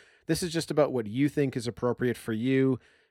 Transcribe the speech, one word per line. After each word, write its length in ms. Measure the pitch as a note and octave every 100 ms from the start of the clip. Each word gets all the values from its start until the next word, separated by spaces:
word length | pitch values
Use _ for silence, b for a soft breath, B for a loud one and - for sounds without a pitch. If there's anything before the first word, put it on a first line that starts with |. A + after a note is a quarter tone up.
| b b -
This 160 | D#3+
is 100 | F3+
just 180 | E3 -
about 220 | D3+ C3+
what 140 | B2 G#2+
you 220 | B2 C#3+
think 280 | D3+ C3+ B2+
is 100 | A2+
appropriate 500 | - B2 A2+ B2 A2+
for 160 | -
you. 460 | A2 B2+ C3+ C3+ B2 b b b